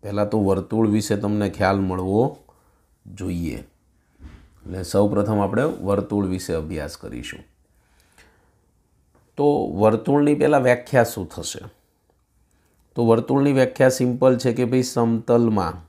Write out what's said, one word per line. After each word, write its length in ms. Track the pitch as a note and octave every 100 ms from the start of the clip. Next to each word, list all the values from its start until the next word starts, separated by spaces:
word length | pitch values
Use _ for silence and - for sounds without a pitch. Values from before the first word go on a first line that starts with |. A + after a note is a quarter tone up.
પહેલાં 280 | G#2 G2+ G#2
તો 100 | G#2+
વર્તુળ 480 | G2 F#2+ F2 A2 A2
વિશે 280 | G#2 G#2 G2+
તમને 340 | G2+ G#2 G2+
ખ્યાલ 300 | - F#2+ G2
મળવો 580 | F#2+ F#2 F#2 G#2 C3 - _ _ _ _ _ _ G2+
જોઈએ. 420 | G2 - F2 E2 A1+
એટલે 1300 | - _ _ _ _ _ - - - _ - F#2
સૌપ્રથમ 560 | F2+ G2 G#2 G2+ G2+ G#2+
આપણે 240 | G2 G#2
વર્તુળ 640 | G2+ - F#2+ G2+ F#2+ G2+ G2+
વિશે 260 | F#2 -
અભ્યાસ 440 | E2 D#2 D#2 D2 -
કરીશું. 420 | - A#1+ - - - _ _ _ _ _ _ _ _ _ _ _ _ _ _ _ _ _ _ -
તો 360 | D3 C#3+ - F2
વર્તુળની 560 | G#2+ A2 - C#3+ D3 D3
પહેલાં 280 | D3 D3
વ્યાખ્યા 400 | B2+ B2 - C3+
શું 240 | A#2 - F2
થશે? 320 | - D#2+ - G#2 _ _ _ _ _ _ _ _ _ _ _ _ -
તો 100 | A#2
વર્તુળની 480 | A2+ A2+ C#3 C#3
વ્યાખ્યા 360 | C3+ B2+ - C3
સિમ્પલ 480 | C3 B2+ B2 C3 B2
છે 160 | B2+
કે 120 | A#2 B2
ભાઈ 180 | B2+
સમતલમાં 920 | B2+ - A#2 A#2 A2+ A#2+ A#2 G#2+ E2+ F2